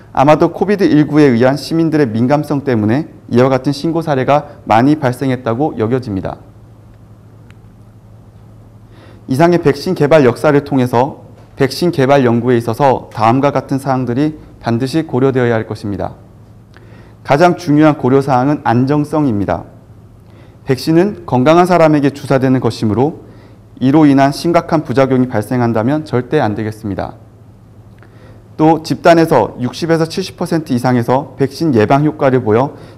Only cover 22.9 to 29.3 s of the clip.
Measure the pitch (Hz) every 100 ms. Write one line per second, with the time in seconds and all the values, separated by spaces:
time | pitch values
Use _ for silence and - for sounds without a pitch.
22.9 | 101 143 - - - - - - - 127
23.9 | 151 151 135 139 143 170 170 - 160 156
24.9 | 120 131 131 127 104 104 127 120 110 113
25.9 | 156 151 123 123 151 107 104 107 104 104
26.9 | 90 80 - - - - - - - -
27.9 | - - - - - - - 156 156 156
28.9 | 139 175 165 160